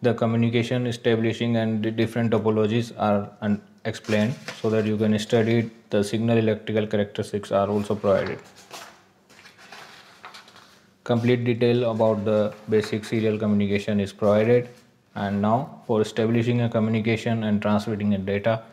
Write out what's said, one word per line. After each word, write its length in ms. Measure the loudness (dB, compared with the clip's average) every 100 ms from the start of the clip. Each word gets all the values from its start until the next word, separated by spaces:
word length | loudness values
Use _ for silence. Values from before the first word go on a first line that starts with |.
the 100 | 0
communication 760 | 2 0 2 2 0 0 -2 -4
establishing 680 | -2 0 2 0 -2 -2 0
and 280 | 0 -2
the 60 | -2
different 420 | -2 -2 0 0
topologies 600 | 0 2 2 2 0 -4 -2
are 320 | 0 0 -2 -6
un-, 200 | -2 -2 -4 -12
explained, 500 | -8 -8 -2 0 0 -4 -12 -6
so 100 | -2
that 160 | 0 0
you 100 | 0
can 200 | 2 0
study 400 | 2 2 4 2
it. 300 | 0 -6 -4
The 120 | -2
signal 360 | 0 0 2 2
electrical 480 | 2 0 -2 -2 0
characteristics 640 | -2 -2 -4 -6 -6 -2
are 160 | 0 0
also 260 | 0 -2
provided. 460 | -2 2 2 0 -6 -14 -20 -20 -20 -20 -20 _ _ _ -20 -20 -20 -20 -20 -20 -20 -20 -20 -20 -20 -20 -20 -20 -20 _ _
Complete 400 | -2 0 2 2
detail 460 | 2 2 2 2 2
about 340 | 2 2 2
the 300 | 2 2 0 -4 -2
basic 340 | 0 0 -4
serial 340 | -4 -2 0 0
communication 640 | 2 2 2 0 0 -2
is 120 | -2
provided. 560 | -2 2 4 4 4 2 -12 _ _ _
And 260 | -8 -4 0
now 420 | 0 0 -2 -10 -2
for 140 | 0
establishing 600 | 0 0 0 2 2 0
a 60 | 0
communication 760 | 0 0 0 0 0 0 -2
and 160 | 0 0
transmitting 520 | 2 0 0 -2 0
a 40 | 0
data, 440 | 0 -2 0 -2 -4